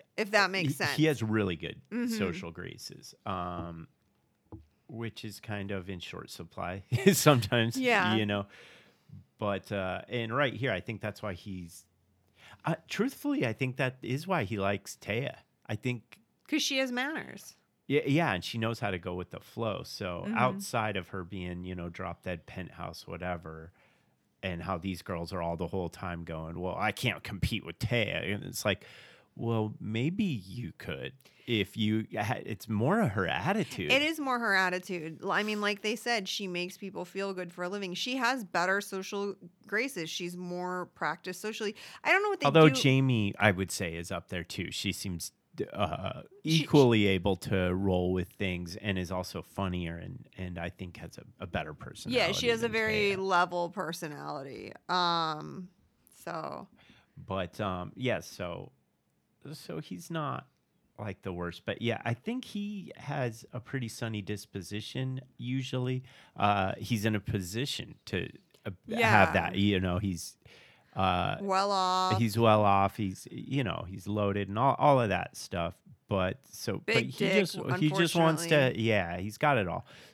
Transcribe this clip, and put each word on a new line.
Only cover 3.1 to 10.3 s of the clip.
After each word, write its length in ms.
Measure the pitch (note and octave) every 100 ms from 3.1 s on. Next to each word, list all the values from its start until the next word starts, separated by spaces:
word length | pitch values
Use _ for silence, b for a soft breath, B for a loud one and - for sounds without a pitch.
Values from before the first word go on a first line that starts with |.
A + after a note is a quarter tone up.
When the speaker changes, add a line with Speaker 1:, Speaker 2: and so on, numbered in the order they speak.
| - -
Speaker 2:
um, 640 | F#2 F2+ F2 E2+ E2 D#2+ _ _ _ _ _ _ D#2 - _ _
which 360 | A2+ A2+ -
is 160 | A2 G2+
kind 320 | - G#2 G2
of 180 | G2 F2+
in 100 | F2+
short 300 | - F2+ -
supply 540 | - E2+ - F2 F#2+ - -
<laughs> 160 | G3
sometimes, 640 | F#3 D3+ C3+ G#2 A#2+ A2+ B3+
Speaker 1:
Yeah. 380 | B3+ A3 F#3 A2
Speaker 2:
you 100 | G#2
know. 200 | G2+ G2+ B B B B B _ G2 - _
But, 340 | G#2+ G2 -
uh, 300 | G2+ F#2 F#2 -
and 260 | A#2+ A2+